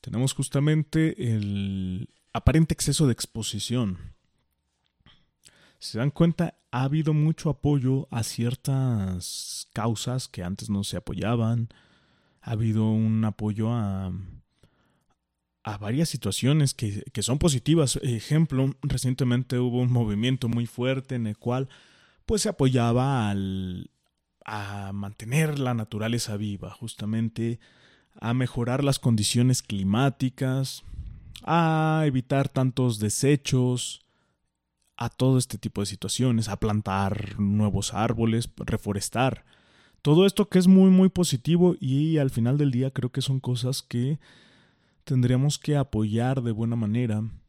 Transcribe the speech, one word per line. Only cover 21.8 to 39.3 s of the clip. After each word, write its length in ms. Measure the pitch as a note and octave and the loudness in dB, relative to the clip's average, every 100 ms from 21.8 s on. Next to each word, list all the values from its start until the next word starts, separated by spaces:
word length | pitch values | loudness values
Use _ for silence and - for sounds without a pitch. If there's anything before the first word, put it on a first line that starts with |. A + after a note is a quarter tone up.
| _ _ _ _ | _ _ _ _
pues, 180 | - A3 | -4 -2
se 60 | G#3+ | -2
apoyaba 800 | - C3+ B2+ A#2 A#2+ C3 C3+ G#2 | 2 2 4 2 2 2 0 0
al, 640 | G2+ F#2+ F#2+ F#2 F2+ - _ _ _ _ _ - | -2 -2 -4 -6 -8 -12 _ _ _ _ _ -12
a 460 | G#2+ G2+ G2+ G2 | -10 -8 -10 -8
mantener 640 | G2+ G2+ G#2 A2 C#3+ D#3 C#3+ | -8 -10 -12 -4 0 0 -2
la 160 | B2+ | -2
naturaleza 640 | A#2+ G#2+ G#2+ G#2+ A#2 A#2 G#2 | -2 -4 -6 -4 -4 -4 -6
viva, 320 | G#2+ G2+ - | -6 -6 -12
justamente 920 | - A2+ - G#2 A2+ A2+ - A2+ A#2 _ _ _ _ _ - | -14 -14 -10 -4 -2 -2 -2 -4 -6 _ _ _ _ _ -10
a 140 | A2 | -4
mejorar 500 | B2+ B2+ - A#2+ B2+ | -2 -2 -4 -4 -2
las 160 | C#3 C3+ | 0 0
condiciones 640 | C3 A2+ G2+ B2 B2 B2 | 2 2 2 2 2 2
climáticas, 1200 | - G2+ F#2+ G#2 C#3 - B2+ - C3 C3 C3 - - - - - - - | -2 -2 0 2 2 0 -4 -2 -2 -2 -4 -8 -14 -14 -14 -16 -18 -16
a 600 | - E3 D#3+ D#3+ D#3 D#3 D3+ | -2 2 2 2 2 2 2
evitar 420 | B2+ - C#3 C3+ | 0 0 0 0
tantos 520 | - C3 B2 B2+ A2 | 0 0 2 0 2
desechos, 1040 | G#2 - C3+ C#3+ - C3 B2 B2 - - _ _ _ _ _ _ _ _ _ - | -2 2 2 2 2 2 2 0 -4 -12 _ _ _ _ _ _ _ _ _ -8
a 120 | A#2 | -8
todo 300 | _ B2+ C3 | _ 4 4
este 200 | - G2 | 2 -6
tipo 220 | - - | -8 -4
de 60 | G2+ | -6
situaciones, 600 | G2 F#2+ - B2+ A#2 A2 | -6 -8 0 2 2 -2
a 100 | G2+ | -2
plantar 840 | A2 G#2 G2+ F#2+ G2 G2 G2+ - | 0 0 0 0 0 -2 -6 -4
nuevos 540 | G2+ G#2 G#2+ G2 G2 | 0 2 2 0 -4
árboles, 540 | G2+ A2+ A2+ A2+ A2+ A#2 - | -2 -2 0 0 0 -4 -8
reforestar. 840 | - G#2+ - G2+ - A2+ C3 | -6 -4 -2 -4 -4 0 0